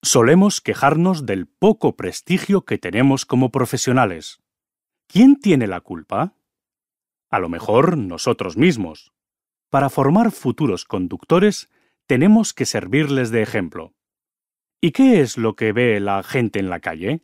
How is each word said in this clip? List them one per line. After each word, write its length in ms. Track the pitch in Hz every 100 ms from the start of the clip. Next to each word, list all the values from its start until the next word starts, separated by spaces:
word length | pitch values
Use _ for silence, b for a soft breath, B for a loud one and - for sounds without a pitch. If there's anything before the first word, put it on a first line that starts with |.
Solemos 600 | - 131 117 170 202 -
quejarnos 640 | - - 143 156 180 180 127
del 200 | 95 90
poco 520 | _ - 214 143 -
prestigio 640 | 95 - _ 180 - 196
que 140 | - 107
tenemos 480 | 90 98 135 131 -
como 260 | 127 127
profesionales. 880 | 131 123 135 - 127 117 85 - - _ _ _ _ _ _ _
¿Quién 280 | 180 262 277
tiene 320 | 208 147 110
la 140 | 90
culpa? 540 | _ 85 76 101 175 _ _ _ _ _ _ _ _ _ _
A 100 | 110
lo 100 | 87
mejor 480 | 85 - 110 151 165
nosotros 580 | 98 82 - 117 92 85
mismos. 560 | 165 135 85 78 _ _ _ _ _ _ _
Para 200 | 143 139
formar 420 | - 135 180 226
futuros 540 | - 131 120 147 90 -
conductores, 840 | 98 90 - - 170 208 - - _ _ _ _
tenemos 460 | 127 170 214 214
que 120 | - 120
servirles 640 | 113 90 131 151 139 120
de 120 | 117
ejemplo. 520 | 107 113 87 82 80 _ _ _ _ _ _ _ _ _
¿Y 120 | 165
qué 280 | - 269 220
es 180 | 127 -
lo 200 | 110 104
que 160 | 110
ve 260 | 104 123 104
la 240 | 101 98
gente 360 | 95 139 113 101
en 100 | 98
la 100 | 85
calle? 420 | - 80 95 160